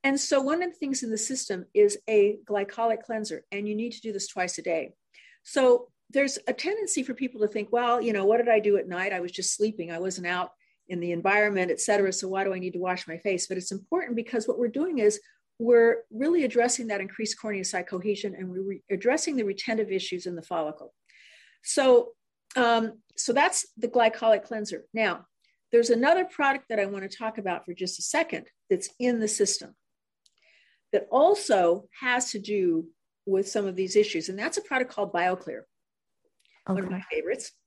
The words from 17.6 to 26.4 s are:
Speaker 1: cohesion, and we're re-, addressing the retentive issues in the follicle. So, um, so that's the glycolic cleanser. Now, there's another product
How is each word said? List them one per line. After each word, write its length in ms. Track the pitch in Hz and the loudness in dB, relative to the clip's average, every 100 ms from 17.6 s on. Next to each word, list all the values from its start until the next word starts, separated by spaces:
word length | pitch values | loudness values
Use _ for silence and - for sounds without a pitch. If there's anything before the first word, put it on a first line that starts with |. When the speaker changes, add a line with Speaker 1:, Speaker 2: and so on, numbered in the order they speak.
| 185 180 180 | -4 -6 -6
Speaker 1:
cohesion, 480 | 185 202 202 208 180 | -4 -2 -4 -4 -8
and 120 | 185 | -10
we're 140 | 180 | -6
re-, 200 | 190 196 _ | -6 -8 _
addressing 440 | 196 226 302 - 269 | -2 0 0 -2 -2
the 80 | |
retentive 460 | 208 196 - 220 202 | -2 -4 -4 -2 -2
issues 360 | 190 185 180 180 | -4 -4 -8 -8
in 100 | 170 | -10
the 60 | |
follicle. 520 | - 170 151 - 160 _ _ _ - - _ _ | -6 -4 -4 -8 -20 _ _ _ -20 -20 _ _
So, 480 | - - 262 247 240 - _ _ _ | -4 2 6 6 4 -12 _ _ _
um, 480 | - 233 226 220 - _ - | 0 4 4 0 -8 _ -8
so 160 | - | 0
that's 340 | 247 339 - - - | 2 2 0 -6 -6
the 120 | 233 | 0
glycolic 560 | 247 226 220 226 208 | 4 4 4 4 4
cleanser. 420 | - 226 208 180 - | 2 -8 -8 -10 -8
Now, 320 | 220 214 170 - _ _ _ _ | -2 -2 -2 -10 _ _ _ _
there's 180 | 233 233 | 4 6
another 340 | 226 269 359 | 4 6 4
product 420 | 370 - | 2 0